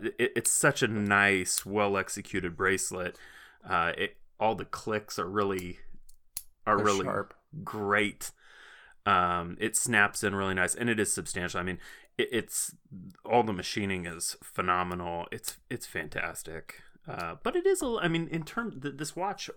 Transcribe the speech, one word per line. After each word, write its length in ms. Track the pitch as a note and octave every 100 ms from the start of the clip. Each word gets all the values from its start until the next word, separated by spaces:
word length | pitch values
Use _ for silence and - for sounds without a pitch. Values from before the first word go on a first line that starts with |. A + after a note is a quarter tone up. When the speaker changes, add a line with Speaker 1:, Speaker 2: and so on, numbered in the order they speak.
| G#2+ -
Speaker 1:
it, 140 | B2 -
it's 160 | -
such 320 | - D#3 C3+
a 40 | A#2+
nice, 800 | A2 G#2 G2+ G2+ G2 F2+ - -
well-executed 920 | G2+ G2+ G2 F#2 - - G2+ F2 E2
bracelet. 600 | F#2+ F#2+ - F2+ F2+ - - - - - F#2
Uh, 260 | F#2 E2+ -
it, 200 | G2 - - -
all 140 | G#2+
the 120 | G#2 -
clicks 520 | - - G#2+ G#2 -
are 100 | F2+
really, 520 | G2+ G2+ F#2+ F2+ F2 - - - - _ - - - -
are 80 | G#2
Speaker 2:
They're 80 | G#2
Speaker 1:
really 200 | G2 F#2
Speaker 2:
sharp. 280 | G2+ G2+ - _ -
Speaker 1:
great. 640 | G2 G#2+ G2+ G2+ G#2 - - - - - - - - - -
Um, 500 | F#2+ F2+ F2 E2+ -
it 160 | G#2+ -
snaps 480 | - A2+ G2+ -
in 120 | G#2 G2
really 180 | G2
nice, 220 | F#2 F2+ -
and 160 | A#2+
it 80 | A2
is 120 | G2
substantial. 480 | - E2+ - F2+ F#2+
I 40 |
mean, 160 | F2+ F2 - - - -
it, 100 | G3
it's, 440 | A#2+ - - - - _ F#2+ F2+ - -
all 160 | A#2
the 100 | A2
machining 520 | F#2 F2 - G2+ F#2+ F2
is 320 | E2+ E2+ -
phenomenal. 840 | - - F#2 F2+ F2+ F2+ F2 E2+ E2+
It's, 260 | A2 - - _
it's 160 | B2 -
fantastic. 960 | - - - F2 E2 - D#2+ - - - - -
Uh, 300 | - E2+ E2
but 140 | - F4
it 100 | F4+
is 160 | F#4
a 40 | C#4
l-, 140 | A3+
I 80 | E3+
mean, 180 | E3 E3
in 160 | E3
term, 360 | D#3 - A#3 D#3
th-, 180 | C#3+ C3+
this 180 | D3+ -
watch, 340 | F#3+ G3 -